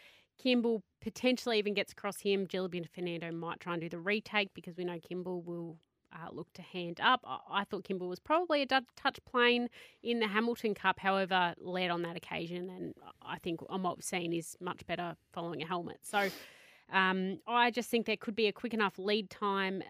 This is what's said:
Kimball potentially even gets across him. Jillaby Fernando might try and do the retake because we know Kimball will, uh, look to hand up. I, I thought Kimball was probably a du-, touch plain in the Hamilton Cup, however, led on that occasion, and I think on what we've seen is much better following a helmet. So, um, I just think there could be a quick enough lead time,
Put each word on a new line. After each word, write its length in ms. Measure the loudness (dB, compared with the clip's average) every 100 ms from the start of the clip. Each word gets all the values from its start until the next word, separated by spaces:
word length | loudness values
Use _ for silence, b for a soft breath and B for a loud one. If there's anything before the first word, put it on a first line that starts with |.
| b b b _
Kimball 400 | 4 4 4 0 -4 _
potentially 560 | -10 0 2 2 2 2
even 140 | 2
gets 180 | 0 -2
across 260 | -4 -6 -2
him. 280 | 0 2 0
Jillaby 400 | -2 -2 -4 -6
Fernando 420 | -6 -4 -4 -6
might 280 | -6 -6 -6
try 140 | -4
and 80 | -4
do 80 | -4
the 100 | -4
retake 500 | 0 -2 0 0 0 -4
because 220 | -12 -6
we 60 |
know 140 | -4 -6
Kimball 420 | -6 -6 -4 -6
will, 360 | -6 -8 -8 -12 _ _ _
uh, 140 | -14 -12
look 200 | -10 -12
to 80 | -14
hand 380 | -10 -6 -6 2
up. 200 | 4 4 2
I, 140 | -10 -4 -4
I 20 |
thought 200 | -2 -4 -4
Kimball 220 | -6 -4
was 100 | -6
probably 420 | 2 2 4 0
a 40 | 2
du-, 200 | 0 0 -4
touch 220 | -4 -4 -2
plain 420 | 4 6 6 2 b b b
in 160 | -2 0
the 80 | 2
Hamilton 460 | 2 2 0 -2 2
Cup, 240 | 2 2
however, 560 | 4 4 4 4 2 0
led 300 | -4 -2 0
on 120 | 0
that 120 | -2 -6
occasion, 540 | -8 -6 -6 -6 -8
and 240 | -8 -10 -10 -18 -16
I 180 | -10 -6
think 220 | -4 -6 -4
on 120 | -2
what 140 | -2 -2
we've 60 |
seen 280 | -4 -2 0
is 220 | -2 -4 -8
much 240 | -8 -8 -6
better 280 | -4 -4 -8 _
following 280 | -8 -6 -6
a 60 | -4
helmet. 300 | -4 -4 -10
So, 260 | -2 2 2 B B B B B -2
um, 460 | 2 4 4 0 -4 0
I 240 | 4 4
just 180 | 4 2
think 160 | 2 2
there 120 | -2
could 180 | -2 2
be 120 | 2
a 40 |
quick 220 | 2 -2
enough 260 | 0 0 0
lead 300 | 0 2 0
time, 520 | -2 0 2 0 -2